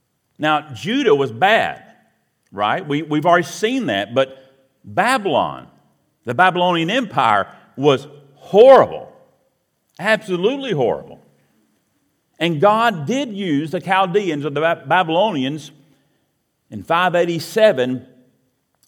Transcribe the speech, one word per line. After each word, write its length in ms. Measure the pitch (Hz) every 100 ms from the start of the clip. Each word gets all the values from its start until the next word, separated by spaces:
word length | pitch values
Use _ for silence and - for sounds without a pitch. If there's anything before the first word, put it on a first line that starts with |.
| _ _ _ -
Now, 360 | 151 151 147
Judah 420 | 110 156 269 233 214
was 160 | 131
bad, 500 | 113 190 220 87 - - _ _ _ _ _ _
right? 340 | 98 104 151 151
We, 160 | 147
we've 240 | 151 151 170
already 180 | 175
seen 420 | - - 220 262 165
that, 280 | 98 104
but 240 | 127 135 - - _ _ _
Babylon, 840 | 101 104 226 262 196 117 78 64 60 _ _ _ _ _ 120
the 80 |
Babylonian 560 | 117 185 175 180 165 165
Empire, 580 | 247 214 135 117 104 95 - _ -
was 280 | 143 127 - - - _
horrible, 800 | - 196 262 247 110 78 - - _ _ _ _ _ _ _ -
absolutely 760 | 196 220 185 175 202 277 262
horrible. 480 | 151 110 71 - - _ _ _ _ _ _ _ _ _ _ _ -
And 220 | 170 147
God 460 | 202 220 233 175 143
did 260 | 262 269
use 400 | 196 190 143 156
the 80 | 180
Chaldeans 640 | 175 190 185 202 185 147 147
or 40 |
the 100 | 143
Ba-, 240 | 165 160 135
Babylonians 880 | 180 170 170 214 151 131 151 - - _ _ _ _ _ _ _ _ _
in 140 | 104
five 320 | 90 170 185 175
eighty-seven, 920 | 170 165 - 220 214 131 127 127 - _ _ _ _ _ _ _